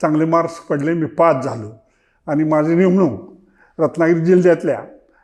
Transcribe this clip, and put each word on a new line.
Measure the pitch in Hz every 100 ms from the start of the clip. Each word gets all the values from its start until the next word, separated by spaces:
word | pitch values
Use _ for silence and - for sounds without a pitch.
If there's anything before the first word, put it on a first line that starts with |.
चांगले | 160 156 160
मार्क्स | 165 165 -
पडले, | - 151 143
मी | 170 156
पास | - 165 135 127
झालो | 117 104 - _ _ _ _ -
आणि | 151
माझी | 156 156 151 170
नेमणूक | 190 190 170 98 - - _ _ _ -
रत्नागिरी | 156 - 330 170
जिल्ह्यातल्या | 165 185 175 165 170 113 - - _ _